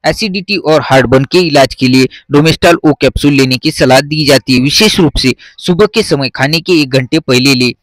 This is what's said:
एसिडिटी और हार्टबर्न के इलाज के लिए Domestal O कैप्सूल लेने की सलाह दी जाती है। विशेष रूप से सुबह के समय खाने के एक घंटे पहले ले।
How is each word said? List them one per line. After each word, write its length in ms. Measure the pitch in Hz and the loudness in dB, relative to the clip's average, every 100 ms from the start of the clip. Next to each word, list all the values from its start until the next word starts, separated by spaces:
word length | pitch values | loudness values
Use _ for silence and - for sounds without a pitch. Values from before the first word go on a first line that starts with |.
एसिडिटी 520 | 156 160 220 190 185 196 | -4 -4 -6 -6 -6 -6
और 220 | 147 156 | 0 0
हार्टबर्न 420 | - 135 120 131 | 2 2 4 0
के 140 | 139 175 | 2 0
इलाज 340 | 170 143 131 | 2 0 0
के 140 | - 127 | 0 0
लिए 180 | 131 127 - _ | 2 0 -4 _
Domestal 440 | 143 160 - 180 170 156 | 0 0 0 0 2 0
O 60 | 139 | 0
कैप्सूल 320 | 135 - 143 | -2 0 0
लेने 240 | 139 135 127 | 0 -2 -2
की 140 | 156 | -6
सलाह 300 | - 135 127 | -2 2 2
दी 220 | 143 156 139 | 0 -4 0
जाती 280 | 135 - | 0 0
है। 60 | 127 | 0
विशेष 360 | 135 - 214 - | 0 0 0 2
रूप 160 | 160 - | 0 0
से 180 | 131 - - - | -4 -4 -12 -10
सुबह 280 | - 175 208 | -2 0 2
के 80 | 226 | 0
समय 260 | 202 147 131 - | -2 -4 -4 -4
खाने 240 | 135 165 | -4 -4
के 200 | 175 170 | 0 0
एक 100 | 135 | 0
घंटे 280 | 131 127 160 | -2 -2 -4
पहले 340 | - 127 135 | -2 0 0
ले। 180 | 131 123 - | 0 -2 -4